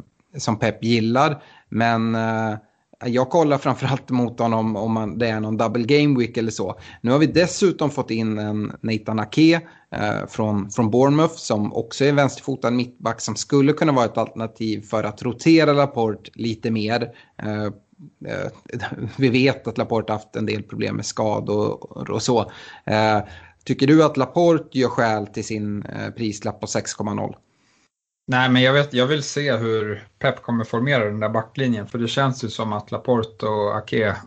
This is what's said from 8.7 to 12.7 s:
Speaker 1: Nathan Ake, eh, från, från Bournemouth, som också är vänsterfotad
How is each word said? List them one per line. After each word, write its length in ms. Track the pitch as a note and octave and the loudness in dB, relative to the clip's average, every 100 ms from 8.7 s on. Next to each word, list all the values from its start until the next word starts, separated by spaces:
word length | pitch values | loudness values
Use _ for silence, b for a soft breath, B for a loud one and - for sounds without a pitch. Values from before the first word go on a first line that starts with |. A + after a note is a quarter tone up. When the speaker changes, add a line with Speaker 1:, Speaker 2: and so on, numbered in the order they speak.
| - | -6
Speaker 1:
Nathan 380 | A2+ A2 A2 A2 | -4 -4 -2 -4
Ake, 420 | G#2+ - D#3+ E3 E3 B B | -2 4 6 4 0 B B
eh, 340 | - G#2 G#2+ G2 | -4 -2 -2 -6
från, 440 | - G#2+ G#2 G2 | -4 -2 0 -4
från 200 | A2+ A2 | 0 2
Bournemouth, 440 | A#2+ C#3 D3 D#3+ E3 | 4 4 4 2 0
som 380 | - A2 G#2 | -4 -2 -2
också 320 | - - - C#3 | -4 -6 0 2
är 60 | |
vänsterfotad 600 | C#3+ C3+ - - C3 A#2 | 4 2 0 -8 -2 0